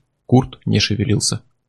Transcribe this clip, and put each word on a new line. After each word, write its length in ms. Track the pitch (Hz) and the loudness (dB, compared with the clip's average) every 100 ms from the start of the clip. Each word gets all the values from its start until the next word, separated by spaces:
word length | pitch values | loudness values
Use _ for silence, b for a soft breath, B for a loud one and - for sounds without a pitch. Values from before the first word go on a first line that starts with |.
| _ _ - | _ _ 2
Курт 320 | 123 131 - - | 2 2 -4 -4
не 120 | 107 | -2
шевелился. 640 | - 107 107 104 - 110 - _ | 0 -2 0 -2 -2 -6 -10 _